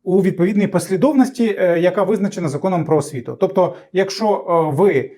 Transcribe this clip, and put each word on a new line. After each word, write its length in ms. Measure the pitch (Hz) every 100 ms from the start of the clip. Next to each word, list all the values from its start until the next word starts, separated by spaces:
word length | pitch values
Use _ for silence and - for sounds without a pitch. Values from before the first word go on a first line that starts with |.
у 200 | - 190
відповідній 440 | 185 170 180 208 196
послідовності, 880 | 180 - 190 277 285 254 - 226 196
е, 200 | 185 165
яка 220 | 180 180
визначена 460 | 196 214 196 175 160
законом 360 | 143 190 175
про 120 | 156 156
освіту. 400 | 143 127 117 127
Тобто, 340 | 185 190 180 - -
якщо, 340 | 185 190 - 220
е, 500 | 196 - 170 160 139
ви, 340 | 196 143 117